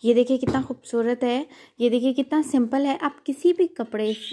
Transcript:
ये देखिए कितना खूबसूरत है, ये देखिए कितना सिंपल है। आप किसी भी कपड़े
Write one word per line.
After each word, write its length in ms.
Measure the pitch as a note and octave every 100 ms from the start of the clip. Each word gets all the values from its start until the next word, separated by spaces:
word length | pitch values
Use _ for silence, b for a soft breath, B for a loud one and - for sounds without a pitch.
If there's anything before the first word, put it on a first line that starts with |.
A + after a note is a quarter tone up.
ये 100 | A3+
देखिए 240 | A#3 B3 C4
कितना 240 | C4 C4+
खूबसूरत 580 | C4 B3 - A#3 A#3 B3
है, 240 | B3 B3+ D#4 B B -
ये 100 | A#3
देखिए 220 | A#3+ C4
कितना 300 | C4 C4+ D#4
सिंपल 440 | D4+ C4 A#3 C4+ C#4
है। 120 | C4+
आप 220 | D4 -
किसी 320 | - C4+ F4
भी 140 | F4 E4+
कपड़े 500 | - A3+ G#3+ G#3+ A3 -